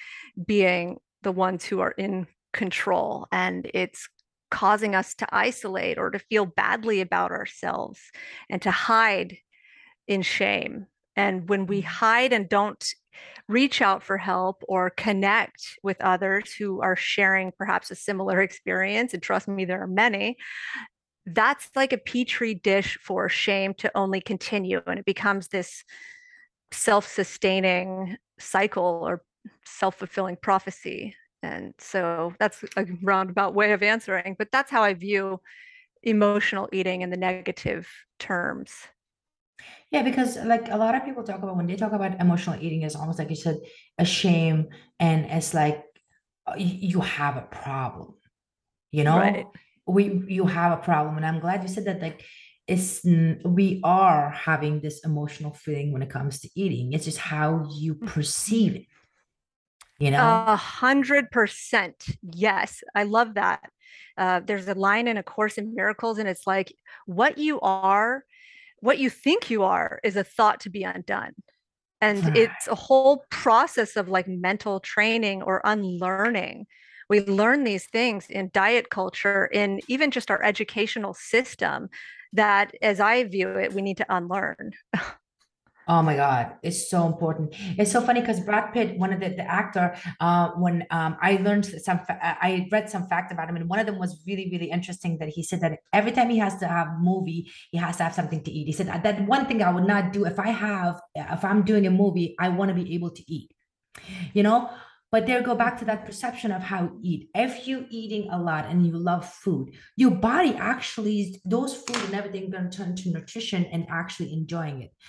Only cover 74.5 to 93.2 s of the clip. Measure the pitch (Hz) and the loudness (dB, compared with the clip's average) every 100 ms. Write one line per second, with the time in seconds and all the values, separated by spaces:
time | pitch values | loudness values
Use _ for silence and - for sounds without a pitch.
74.5 | 202 214 190 - 214 220 233 214 190 190 | -2 -4 -6 -4 0 2 2 0 -2 -2
75.5 | 190 208 214 190 175 185 190 226 214 - | 0 2 0 -2 -2 -2 0 0 0 -4
76.5 | - 208 _ - - - 208 202 196 220 | -10 -18 _ -20 -20 2 2 4 4 4
77.5 | 285 240 190 - 226 240 202 - 196 190 | 4 2 -2 -2 0 0 -2 -6 -8 -2
78.5 | 202 202 240 233 - 185 - 202 196 196 | 2 4 2 0 -4 -6 -2 0 2 2
79.5 | 208 202 196 - 262 294 247 - 196 208 | 2 0 -2 -4 0 0 0 -2 0 0
80.5 | 202 208 214 214 233 196 180 - 226 254 | 0 -4 -2 -4 -4 -8 -10 0 0 0
81.5 | - 165 139 190 - - - - 202 208 | -2 -2 -2 -8 -14 -18 -20 -4 2 4
82.5 | 202 202 - 214 196 208 247 220 190 185 | 4 2 0 0 4 4 4 0 -2 -2
83.5 | 190 196 196 196 185 - 180 175 185 170 | 0 -2 -2 -4 -4 -2 -2 -2 -4 -4
84.5 | - 220 - _ 175 - - _ _ _ | -6 -12 -14 _ -4 -4 -12 _ _ _
85.5 | _ _ _ - 165 160 139 139 127 117 | _ _ _ 2 4 4 4 2 2 -2
86.5 | - 165 - - 175 165 160 165 160 151 | -6 -6 -6 -2 0 0 0 -2 -2 -6
87.5 | - 185 185 208 240 240 240 233 185 196 | -6 -6 0 2 2 2 2 2 -2 0
88.5 | 214 214 240 208 180 190 185 185 180 175 | 0 0 -2 -2 0 -2 0 -2 -4 -2
89.5 | 185 190 185 180 180 175 - 170 175 175 | -2 -2 0 0 0 -12 -2 2 4 2
90.5 | 175 175 170 180 165 160 - 180 190 202 | 2 0 0 -2 -2 -2 0 2 4 4
91.5 | 208 196 160 - 175 - 175 165 160 180 | 2 0 -6 -2 -2 -2 -4 -4 0 0
92.5 | 185 185 214 214 190 180 190 | 0 0 -2 -2 -6 -2 -2